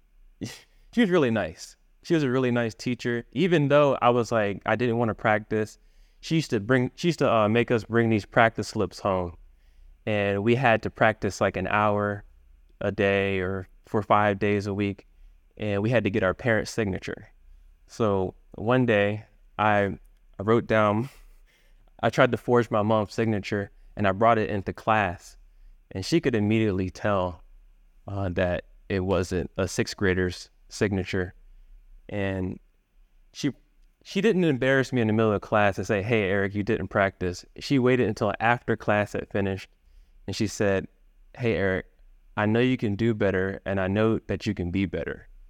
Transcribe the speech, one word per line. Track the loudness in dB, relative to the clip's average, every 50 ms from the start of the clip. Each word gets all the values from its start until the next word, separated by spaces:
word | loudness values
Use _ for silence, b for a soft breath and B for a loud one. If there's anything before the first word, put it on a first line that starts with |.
| _
<laughs> | _ _ _ -20 -20 _ _ -14
she | -14 -14 -18 -20 _ _ _ _ _ 0 0
was | 2 4
really | 4 2 2 2
nice. | 2 0 -2 -4 -8 -12 -18 -20 -20 _ _ _ _ _ _
She | 0 0
was | 0 2
a | 2
really | 0 0 0 2
nice | 0 0 -2 -2 -6
teacher. | -6 -6 -6 -6 -4 -4 -4 -4 -4 -6 -6 _
Even | -2 0 2 2 2 2 4
though | 4 4 4 4 2 2 2
I | 2
was | 4 2 0 0 0
like, | 0 0 0 -2 -4 -2
I | -2 0
didn't | 0 0 0 0 0
want | 0 -2
to | -2
practice, | -2 0 0 0 0 0 -2 -2 -2 -2 -4 -8 -16 _ _ _ -20 -20 _ _ _
she | -6 -2 0
used | 0 0 0
to | -2 -4
bring, | 0 2 2 2 2 0 -4
she | -2 -2 -2
used | 0 0
to, | 0 2 2
uh, | 4 4 4
make | 4 2 2 2
us | 0 -2 -2
bring | 0 0 2 2 4
these | 2 0 0
practice | 0 2 2 4 4 2 -2 -8 -6
slips | -4 -4 -4 -4 -4 -6
home. | -4 -2 -2 -2 -2 -6 -8 -14 -20 -20 -20 _ _ -20 _ -20 -20 -20 -20 _ _
And | -4 -2 -2 -2 -2 -2 0 2
we | 2 2
had | 4 4 2 2 2 0
to | -4
practice, | -2 2 2 2 2 0 -4 -6 -2 0
like, | -2 0 0
an | -2 -4 -2
hour | 0 2 2 2 0 0 -2 -2 -4 -6 -10 -16 -20 -20 -20 _ -20 _ _ _ -12 _
a | -6 -4
day | -2 0 0 2 2 2 0 0 -2 -2
or | -2 -4 -4 -6 -8 -12 -16 -20 _
for | -4 -4 -4 0
five | 2 2 4 4 2 2 2
days | 0 0 0 0 -2
a | -4 -4
week. | -2 -2 -2 -4 -6 -12 _ _ -20 -20 -20 -20 _ _ _ _
And | -10 -6 -4 -2 -2 0
we | 2
had | 0 2 0
to | 0
get | 0 0 0
our | 0 -2
parents' | -2 0 0 0 0 -2 -4 -4
signature. | -4 -2 -2 -4 -6 -8 -10 -12 -12 -14 -20 -20 _ _ -20 -20 -20 -20 -20 -20 _ _
So | _ -6 -2 0 0 0 0 -2 -4 -6 -12 _ _ -14
one | -8 -2 0 2 2 4
day | 4 2 2 2 2 -2 -4 -8 -16 _ _ _ -18 _ -2
I, | 0 2 2 2 2 0 -2 -8 -12 -20 -20 _ _ _ -14 -6
I | 0
wrote | 2 2 2 2
down, | 2 2 2 4 4 2 0 -2 -4 b b b b b b b b b
<laughs> | b b b b b b b _ -2 -2
I | -2
tried | 2 4 2 2 2
to |
forge | -2 0 2 2 2 2 2
my | 0 0 2
mom's | 2 2 2 0 -2 -2
signature | -2 0 0 0 -2 -2 -4 -4 -4 -4 -6 -10 -20 -20 -18 -6
and | -2 0 0
I | 2
brought | 4 4 4 4 4
it | 2 -2
into | -4 -4 -4 -6 -8
class. | -6 -2 0 0 2 2 0 -2 -6 -14 -20 -20 -20 -20 -20 _ -20 -20 -20 -20 -20 _ _ -10
And | -8 -4
she | 0 0 0
could | 0 0 0
immediately | 0 0 2 2 2 2 0 0 -2 -4 -4
tell, | -6 -6 -4 -2 0 0 -2 -4 -6 -10 -18 -20 -20 -20 -20 -20 -20 _ _ _ _ -20 _ -10
uh, | -8 -6 -4 -4
that | -2 -2 -2 -2 -2 -4 -6 -10 -20 -20 -10 _
it | -4 -2
wasn't | 0 0 0 0 0 0 -2 -4 -4 -4 -4
a | -4 -4 -4
sixth | -2 -4 -4 -4 -4
grader's | -2 0 0 2 2 0 -2 -2 -6 -14 -20 _ _ -20 -20
signature. | -4 -2 -2 0 0 -2 -4 -4 -4 -4 -4 -6 -8 -16 -20 -20 -20 -20 -20 -20 -20 -20 -20 -20 -20 -20 -18 -10
And | -8 -6 -4 -4 -2 -4 -4 -6 -6 -10 -14 _ _ _ _ _ _ _ -20 _ _ _ _ _ _
she, | -6 -4 -4 -4 -6 _ _ _ _ _ _ _ _ _
she | -6 -4 0
didn't | 2 2 2 4 2
embarrass | 2 2 2 2 2 2 2 2 0 0
me | 0
in | 2
the | 2 2
middle | 2 2 2 2
of | 0 -2
class | 0 2 2 2 2 2 -2
and | -2
say, | -2 -2 -2 0
"Hey, | 0 0 0 2
Eric, | 0 0 0 0 -2 -2
you | -4 -2
didn't | -2 -2 -2 -4 -2
practice." | 0 0 0 0 0 _ -4 -4 -4 -6 -12 -18 _ -16
She | -4 0 0 2
waited | 4 4 4 4 2 0
until | 0 0 -2 -2 -2 0
after | 0 0 0 0 -2 -4 -4
class | -4 0 0 0 0 0 -2 -4
had | -8 -8 -4
finished | -4 -2 -2 -2 -4 -6 -8 -14 _ _ _ _ -20 -20 -20 _ _ -16 -12 -10 -4
she | -4 -4
said, | -4 -2 0 0 2 2 0 -2 -6 -14 _ _ _ _ _ -20 _ -14
"Hey, | -4 -2 -2 0
Eric, | 0 0 0 -2 -2 -6 -8 _ _ -20 -20 -20 -20 _ -12 -4
I | -2 0
know | 2 2 2
you | 2 2 2
can | 0 0 -4 -2
do | 0 0 0 2
better, | 2 0 0 2 0 -2 -2 -4 -6 -6
and | -4 -4 -2
I | -2 0
know | 0 2 2 2 2 0 -2
that | -4 -6 -4 -4
you | -4 -4
can | -2 -4 -2
be | 0 0 -2
better." | -2 -2 -6 -6 -8 -8 -10 -14 -20 -20 -20 -20 -20